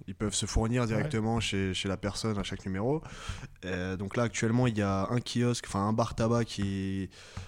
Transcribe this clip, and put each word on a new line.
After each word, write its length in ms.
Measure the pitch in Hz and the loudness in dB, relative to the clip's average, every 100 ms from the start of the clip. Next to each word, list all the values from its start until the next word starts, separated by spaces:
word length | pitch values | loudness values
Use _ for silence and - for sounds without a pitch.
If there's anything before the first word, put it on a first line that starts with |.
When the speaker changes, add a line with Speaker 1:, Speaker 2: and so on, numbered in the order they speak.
| - | -14
Speaker 1:
ils 80 | 95 | -4
peuvent 180 | 107 | -2
se 140 | - 104 | 0 0
fournir 340 | - 113 123 | 2 2 4
Speaker 2:
Ouais. 60 | 117 | 2
Speaker 1:
directement 520 | 107 101 110 110 117 | 2 2 2 2 2
chez, 340 | 104 98 95 92 | 2 2 2 0
chez 120 | 98 | -2
la 100 | 92 | 0
personne 420 | 101 - 113 101 | -2 -2 0 0
à 40 | |
chaque 220 | 92 98 98 | -2 -4 -4
numéro. 380 | 95 117 151 - - - - - - 92 | 0 0 0 -4 -10 -10 -10 -12 -10 -4
Euh, 300 | 90 92 92 | -2 -2 -2
donc 220 | 98 - | -2 0
là 60 | |
actuellement 420 | 117 - 113 120 127 | 0 2 2 4 4
il 100 | 107 | 4
y 40 | |
a 260 | 101 95 98 | 2 2 0
un 80 | 120 | 0
kiosque, 460 | - 120 120 120 - | -2 0 2 0 -2
enfin 200 | 101 101 | 0 2
un 60 | |
bar 220 | 113 113 - | 2 0 0
tabac 300 | 113 117 113 | 2 2 0
qui, 640 | - 98 98 95 95 92 - - - | -2 -2 0 -2 -2 -4 -8 -16 -14